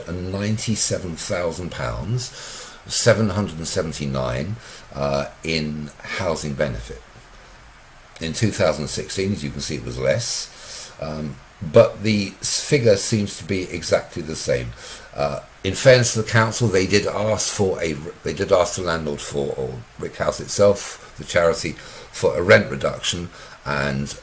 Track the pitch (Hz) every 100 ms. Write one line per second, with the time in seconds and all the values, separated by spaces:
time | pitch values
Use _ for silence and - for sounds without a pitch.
0 | - 87 90 95 104 110 - 104 - 82
1 | 90 80 - 90 87 80 85 - 62 58
2 | 80 123 - - - - - - - -
3 | 117 104 110 95 95 80 80 95 80 71
4 | 71 65 64 62 85 113 - - - 69
5 | 71 69 69 - 80 80 76 76 73 -
6 | - - 90 78 76 69 71 58 - -
7 | - - - - - - - - - -
8 | - - 82 - 107 92 85 73 69 -
9 | 76 - 95 90 71 67 69 71 58 60
10 | 65 62 - - - - - - - -
11 | 73 78 76 67 - - 78 - - -
12 | 104 104 95 - - - - 151 117 107
13 | - 110 101 - - 95 92 87 - 90
14 | - 90 78 76 - 64 62 - - -
15 | - - 71 69 - - 95 92 135 127
16 | 113 113 107 113 110 - 117 95 95 101
17 | - 87 107 107 - - 98 85 82 71
18 | 82 - 85 78 95 92 85 - 87 82
19 | 78 71 - 71 69 - 64 64 - -
20 | 85 - 78 - - - 101 98 - -
21 | - - 71 87 85 82 85 - - -
22 | - - 87 85 90 110 - 69 76 -
23 | - 87 87 - - - 71 71 69 69
24 | 69 -